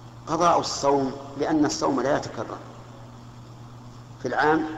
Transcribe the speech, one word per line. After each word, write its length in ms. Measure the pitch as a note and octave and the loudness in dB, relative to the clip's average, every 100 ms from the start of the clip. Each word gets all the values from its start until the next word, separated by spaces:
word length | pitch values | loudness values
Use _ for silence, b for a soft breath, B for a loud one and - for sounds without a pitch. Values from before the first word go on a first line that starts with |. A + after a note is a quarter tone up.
| - - - | -18 -12 -2
"قضاء 320 | D#3+ F3 C#3+ | 4 6 6
الصوم"، 520 | B2+ - C#3+ C#3+ C3 A#2+ - C#3 | 2 2 4 4 2 -2 -6 -2
لأن 280 | C#3+ D#3 D3+ | 2 4 4
الصوم 360 | - D#3 C3 | 2 0 2
لا 160 | C3 D3+ | 2 2
يتكرر 400 | - A2+ G#2+ G2 - - - - - - - - - - - - - - - - | 0 -6 -6 -8 -12 -16 -18 -16 -16 -18 -18 -16 -16 -16 -16 -16 -16 -18 -18 -8
في 60 | B2+ | -2
العام 380 | A#2+ D3 D#3+ D#3 | 2 4 4 0